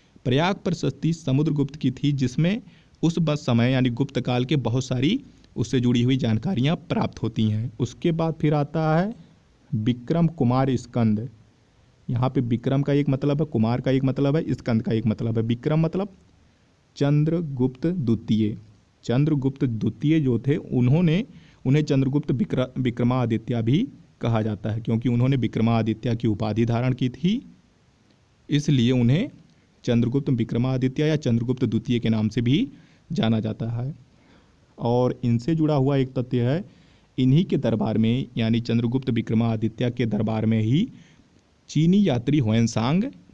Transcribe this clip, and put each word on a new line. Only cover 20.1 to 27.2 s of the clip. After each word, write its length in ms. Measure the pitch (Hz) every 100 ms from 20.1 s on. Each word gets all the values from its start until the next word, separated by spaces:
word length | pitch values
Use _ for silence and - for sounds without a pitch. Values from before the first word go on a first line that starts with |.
| 160
जो 200 | 131 117
थे 160 | 135 151
उन्होंने, 720 | - 127 123 156 170 175 262 - - - 127
उन्हें 180 | 151
चंद्रगुप्त 480 | 147 139 131 143 -
विक्र-, 480 | 123 - 131 127 131
विक्रमादित्य 800 | 127 120 120 127 117 110 110 120
भी 260 | 113 156 277 - - _
कहा 200 | 120 113
जाता 300 | 107 104 110
है 100 | 110
क्योंकि 280 | 113 113 127
उन्होंने 260 | 120 127 135
विक्रमादित्य 800 | 110 110 113 117 110 107 123 113
की 120 | 113
उपाधि 380 | 101 110 107 117
धारण 280 | 117 127
की 160 | 117 127
थी, 360 | -